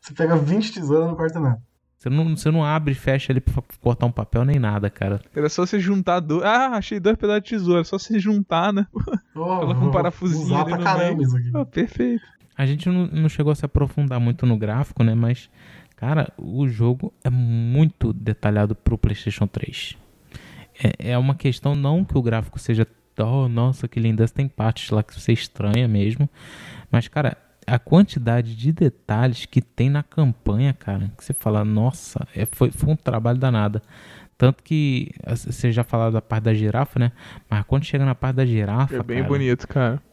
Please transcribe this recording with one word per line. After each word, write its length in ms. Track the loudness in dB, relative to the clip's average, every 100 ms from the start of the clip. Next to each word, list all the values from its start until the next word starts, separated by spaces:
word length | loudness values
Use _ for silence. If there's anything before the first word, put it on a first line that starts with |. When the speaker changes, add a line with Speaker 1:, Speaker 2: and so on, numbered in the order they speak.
Speaker 1:
Você 120 | -20
pega 220 | -2 2 2
vinte 380 | 2 0 -2
tesouras 320 | -6 0 2 2
e 20 |
não 60 | -2
corta 240 | -4 -2
nada. 220 | -2 -2 -6 _ _ _
Speaker 2:
Você 120 | -4
não, 260 | 0 0 0
você 140 | 0
não 140 | 2 2
abre 280 | 0 0
e 20 | -2
fecha 360 | 0 -2 0
ali 80 | 0
pra 220 | 0 -4 -6 -4
cortar 280 | -2 0 0
um 40 |
papel 320 | -2 -4 0
nem 140 | 2 2
nada, 320 | 0 0 -2
cara. 320 | -2 -4 -4 -6 -4
Speaker 3:
Era 120 | -2
só 160 | 0 -2
você 140 | 0
juntar 400 | 0 0 2 0
dois. 240 | 0 -2
Ah, 260 | 2 2 2
achei 280 | -2 -4 -2
dois 160 | 0 0
pedaços 280 | 0 0
de 60 | -2
tesoura. 320 | -4 2 2
Só 160 | 2 -6
você 200 | -2 0
juntar, 540 | 2 0 0 0 0
né? 140 | 0 -2
<laughs> 280 | -4 -4 -6 _ -8
Speaker 1:
Oh, 40 | -4 -2
Speaker 3:
Coloca 200 | 0 2
um 40 |
Speaker 1:
vou 80 | 2
Speaker 3:
parafusinho 520 | 2 0 -2 -2 -2
Speaker 1:
usar 180 | 0 0
Speaker 3:
ali 80 | 0
Speaker 1:
pra 60 | 0
Speaker 3:
no 40 |
Speaker 1:
caramba 320 | 0 2 0 0
Speaker 3:
meio. 60 |
Speaker 1:
isso 160 | 0 0
aqui. 140 | -2 -4
Speaker 3:
Oh, 100 | -4
perfeito. 580 | -2 -4 -2 -2 -2 -6 _ _ -4
Speaker 2:
A 80 | -2
gente 240 | 0 0
não, 180 | 0 0
não 220 | 0 0
chegou 220 | 2 0
a 40 | 0
se 80 | 0
aprofundar 540 | 0 0 0 0 2
muito 260 | 0 2 2
no 120 | 2
gráfico, 460 | 0 -2 -4 2
né? 120 | 2 4
Mas, 340 | 2 -2 -6 _ -20 -20 -20 _
cara, 380 | -2 0 -2 -6
o 300 | -8 -2 -2
jogo 460 | 2 0 0 -4 _
é 60 | -2
muito 840 | 0 0 0 0 4 4 2 -4
detalhado 640 | -2 -4 -2 0 2 2 2
pro 220 | 0 2
PlayStation 500 | 0 0 -4 -2 -2
três. 480 | -2 -8 -10 -12 -14 -20 _ _ -20 -20 -20 -20 -2 -2 -2
É, 120 | -2
é 60 | 0
uma 160 | 0 0
questão 400 | -2 -2 -2 0
não 280 | 0 0
que 140 | 0 0
o 40 |
gráfico 380 | 0 -2 -4 -10
seja, 260 | -2 0 0 _ _ -4
"Oh, 280 | 0 2 0
nossa, 400 | 2 2 0 -4
que 120 | -2
linda." 260 | 0 2 2
Tem 200 | 2 -4
partes 400 | -2 -2 -2 -2
lá 120 | -2
que 160 | -2 -6
você 140 | 0
estranha 560 | 0 0 -6 0 2 2
mesmo. 420 | 2 0 0 -2 -2 -20 -20 -20 -20 -2
Mas, 160 | -2 0
cara, 300 | -2 -2 -4 _ _ -2
a 140 | -2
quantidade 760 | 4 6 6 2 0 0 0 -2
de 180 | -2
detalhes 720 | 2 0 0 -4 0 0 0 -2
que 160 | -2
tem 280 | -2 -2 0
na 140 | 0
campanha, 680 | -2 0 2 2 -2 0 0
cara, 360 | 0 -4 -4 -4 -8
que 60 |
você 100 | -10
fala, 300 | -6 0 0
"Nossa, 640 | 2 2 2 -2 -8 -10 -8 -6
é, 100 | -6
foi, 240 | 0 0
foi 200 | 0 0
um 80 | 0
trabalho 420 | -2 -2 0 0
danado." 420 | 2 2 0 -2 -8 -20 -20 -20 -20 _
Tanto 260 | 2 2
que, 480 | -2 0 0 -2 -4 -12
a, 120 | -8 -6
c-, 160 | -6
você 200 | -2 0
já 120 | 0
falou 280 | 0 0 2
da 80 | 0
parte 260 | -2 -2 2
da 80 | 2
girafa, 420 | 2 0 -2 0
né? 140 | 0 -2 -20 -20 _
Mas 160 | -4
quando 200 | 0 -2 0
chega 180 | 0
na 120 | 0 0
parte 220 | -2 0
da 80 | 2
girafa, 500 | 2 0 0 -2 -2
Speaker 3:
É 80 |
bem 140 | -4 -2
Speaker 2:
cara, 100 | 0
Speaker 3:
bonito, 380 | 0 0 -2 -2
cara. 340 | 0 0 -2 _